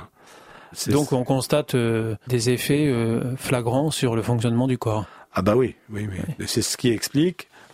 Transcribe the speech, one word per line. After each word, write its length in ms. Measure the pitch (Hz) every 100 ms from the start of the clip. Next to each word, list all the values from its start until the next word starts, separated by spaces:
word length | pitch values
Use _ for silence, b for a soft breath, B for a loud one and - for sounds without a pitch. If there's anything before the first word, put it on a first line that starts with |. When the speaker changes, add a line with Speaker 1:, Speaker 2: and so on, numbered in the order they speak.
| - B B B B B B
Speaker 1:
C'est 200 | - -
Speaker 2:
Donc 200 | 143 143
on 120 | 131
constate, 520 | 123 135 - 151 147 127
euh, 400 | 117 113 113 107 -
des 220 | 123 117
effets, 380 | 123 - 147 151
euh, 480 | 120 113 117 123 131
flagrants 560 | - 143 117 127 156
sur 240 | - 127 113
le 60 |
fonctionnement 460 | 107 120 120 117 131
du 100 | 123
corps. 280 | 117 107 98 B B
Speaker 1:
Ah 80 | -
bah 140 | 92 117
oui, 200 | 123 - -
oui, 160 | 104 104
oui. 80 | 95 -
Speaker 2:
Oui. 60 | 135
Speaker 1:
Et 40 | 104
c'est 140 | 117
ce 160 | - -
qui 120 | 123
explique 580 | 107 - 139 175 - - B B